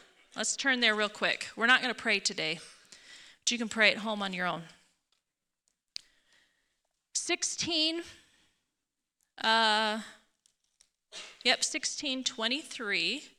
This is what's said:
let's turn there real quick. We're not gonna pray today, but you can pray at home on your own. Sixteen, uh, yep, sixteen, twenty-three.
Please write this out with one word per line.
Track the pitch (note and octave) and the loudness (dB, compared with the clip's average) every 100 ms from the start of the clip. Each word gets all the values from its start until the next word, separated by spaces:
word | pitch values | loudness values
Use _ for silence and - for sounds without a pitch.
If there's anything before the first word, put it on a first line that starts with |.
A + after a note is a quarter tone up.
| - _ _ - | -20 _ _ -4
let's | E3 - | -2 0
turn | C#4 B3+ | 2 4
there | A#3 G#3+ | 4 4
real | G#3 | 0
quick. | - F3+ - - - | 0 0 0 -4 0
We're | A#3 | 6
not | B3+ | 6
gonna | B3+ | 4
pray | A3 A#3 G3+ | -2 0 0
today, | - F#3+ D#3 E3+ - - - - - - - - | 0 -2 -4 -4 -10 -20 -20 -20 -20 -20 -20 -6
but | - | -2
you | A#3+ | -2
can | A3 | -2
pray | A3+ G#3 | 4 4
at | G#3+ | 4
home | A3 G#3 | -2 -4
on | G3 | -6
your | F#3 F3+ | -2 -2
own. | D#3+ E3 - _ _ _ _ _ _ _ _ _ _ _ - - _ _ _ _ _ _ _ _ _ _ | -4 -8 -20 _ _ _ _ _ _ _ _ _ _ _ -20 -20 _ _ _ _ _ _ _ _ _ _
Sixteen, | - - E4+ - - D#4+ E4 D#4 E4 E4+ - _ _ _ _ _ _ _ _ _ _ _ - | -6 -2 -2 -2 -4 -2 0 0 -2 -8 -16 _ _ _ _ _ _ _ _ _ _ _ -4
uh, | A3 A3+ A3 G#3+ A3 A3 - - _ _ _ _ _ _ _ _ _ - - - | 2 4 4 4 0 -2 -8 -18 _ _ _ _ _ _ _ _ _ -16 -16 -2
yep, | B3 C4 | 2 2
sixteen, | - D#4 - - D4 C4 | 0 -2 -4 -6 -4 -4
twenty-three. | B3 - A3+ C#4 D#4+ - G#3+ F#3 E3 C#4 - | -4 -2 -2 -2 -6 -8 -2 0 0 -2 -8